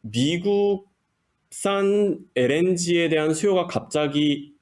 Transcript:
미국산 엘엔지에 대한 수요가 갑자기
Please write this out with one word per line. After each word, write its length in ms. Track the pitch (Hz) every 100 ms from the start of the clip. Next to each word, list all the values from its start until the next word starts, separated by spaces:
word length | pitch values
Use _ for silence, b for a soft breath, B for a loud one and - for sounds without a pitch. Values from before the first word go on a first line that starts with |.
미국산 840 | 110 110 139 175 196 202 202 196 - _ _ _ _ _ _ - 202 196 196 208 202 - -
엘엔지에 760 | - 123 147 180 180 175 170 170
대한 240 | 156 156
수요가 320 | 156 208 185 175
갑자기 880 | 135 - 151 151 143 151 143 - _